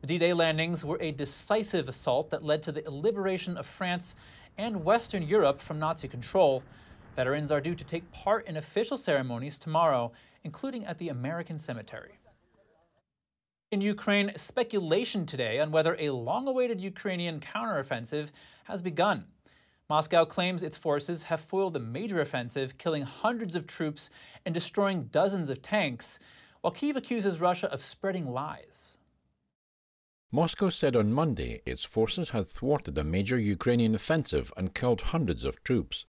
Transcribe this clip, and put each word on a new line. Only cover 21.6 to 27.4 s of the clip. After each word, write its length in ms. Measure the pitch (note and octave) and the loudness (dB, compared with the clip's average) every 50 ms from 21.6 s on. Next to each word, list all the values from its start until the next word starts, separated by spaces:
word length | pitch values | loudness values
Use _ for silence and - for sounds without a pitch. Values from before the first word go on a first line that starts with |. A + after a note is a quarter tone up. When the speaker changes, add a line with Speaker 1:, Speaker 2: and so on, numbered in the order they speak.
| G3 F#3+ E3 | 0 2 0
Speaker 1:
the 80 | C#3+ | -2
major 400 | A#2 A2+ A#2 C#3+ G3+ A#3 G3+ F3 | -4 -4 -6 -6 -4 -2 0 0
offensive, 560 | D3 - - C3 A#2+ A#2+ - C#3 C3+ C3 - | 0 0 0 -4 -4 -4 -4 -4 -4 -4 -6
killing 280 | - - F3 D#3+ D3 C#3 | -6 -2 -2 0 0 -2
hundreds 520 | C3+ - - - G#3+ A#3+ A#3 A3+ F#3+ D#3+ | -4 -8 0 0 0 0 2 -4 -4 -4
of 100 | F3 - | -4 -4
troops 440 | - - - E3+ D#3 D3+ - - - - - - - - - _ | -6 -6 -4 -2 -2 -2 -4 -8 -10 -10 -14 -20 -20 -20 -10 _
and 80 | F#3+ E3 | -4 -2
destroying 520 | F3 E3+ - - - G3+ G3 G3 F3+ B2+ | -2 -4 -2 0 2 2 2 2 0 -4
dozens 440 | A2+ - D3+ F3 G3 G3 G3 E3+ C3+ | 0 2 4 4 4 2 0 -2 -2
of 140 | C3+ - - | -4 -6 -6
tanks, 560 | - - G#3+ F#3+ D3 B2 A#2 - - - - - - - - - - _ _ | -2 0 2 2 2 -2 -4 -6 -8 -8 -8 -12 -20 -20 -20 -20 -20 _ _
while 140 | _ E3+ F3 | _ -4 -2
Kyiv 200 | - - D4 D4 | 0 -2 -2 -2
accuses 460 | C4+ - - B3 A#3 G3 G3+ F3+ D#3 | -2 -2 -2 -2 0 2 0 0 2